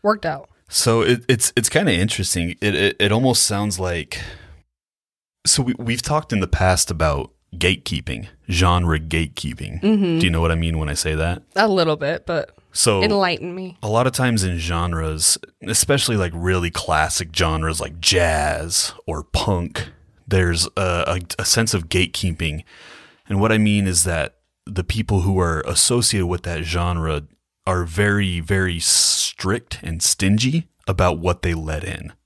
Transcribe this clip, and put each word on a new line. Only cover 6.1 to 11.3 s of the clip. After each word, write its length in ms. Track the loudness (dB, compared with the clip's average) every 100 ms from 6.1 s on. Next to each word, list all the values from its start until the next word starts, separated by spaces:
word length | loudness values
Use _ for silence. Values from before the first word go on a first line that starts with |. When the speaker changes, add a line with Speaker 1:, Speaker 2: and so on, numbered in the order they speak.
| -2 0
Speaker 2:
in 80 | -2
the 80 | 2
past 440 | 4 4 4 0
about 400 | 0 0 0 -6 _ _ -4
gatekeeping, 720 | -2 -2 -4 -6 -6 -8 -10 -16 -6
genre 480 | 0 2 2 2 0
gatekeeping. 800 | 0 -2 -2 -4 -8 -8 -10 -2
Speaker 1:
Mm-hmm. 380 | 0 2 2 2
Speaker 2:
Do 60 | 2
you 60 |
know 100 | 2
what 100 | 2
I 40 | 2
mean 240 | 0 -2
when 100 | -2
I 60 | -2
say 180 | -2
that? 300 | -2 -2